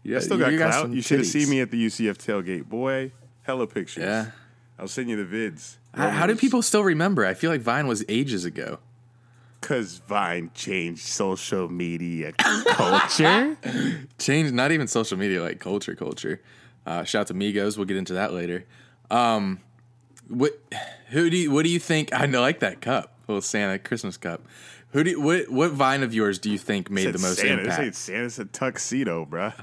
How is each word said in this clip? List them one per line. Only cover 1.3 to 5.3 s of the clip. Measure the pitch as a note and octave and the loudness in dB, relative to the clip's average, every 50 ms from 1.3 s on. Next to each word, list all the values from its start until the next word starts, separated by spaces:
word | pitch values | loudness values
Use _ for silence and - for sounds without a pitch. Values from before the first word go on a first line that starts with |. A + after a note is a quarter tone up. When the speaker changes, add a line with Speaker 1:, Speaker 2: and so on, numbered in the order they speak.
| - D3 D3 | 2 2 2
Speaker 1:
titties. | C#3 | 4
Speaker 2:
me | C#3 C3 | 2 2
at | B2+ A2 | 2 0
the | A#2+ | 2
U | A#2 A2+ A2 | 2 2 2
C | - - A2+ G#2+ | 0 0 0 0
F | F#2+ | 0
tailgate, | - - - G#2 G2+ F2+ F2+ F#2 E2 - | -2 -4 -2 -2 -2 -2 -2 -4 -6 -6
boy. | - A2 A#2 C3 C3 C3+ C3 C3 C3 B2+ - - - _ _ _ | -6 -6 -4 -2 -2 -2 -2 -4 -6 -10 -18 -20 -20 _ _ _
Hella | - C3 C3 A#2 | -4 -2 -2 -2
pictures. | - - - - - - - - | -2 -2 -6 -6 -6 -6 -6 -2
Speaker 1:
Yeah. | G2 G#2+ A2 A2 A2+ - - - - _ _ _ _ _ - | -2 -2 -2 -2 -6 -10 -18 -20 -20 _ _ _ _ _ -12
Speaker 2:
I'll | F#2 | -12
send | G2 - C3 B2+ A#2+ | -8 -6 -6 -4 -4
you | A2+ G#2 G2 | -4 -4 -4
the | F2 | -4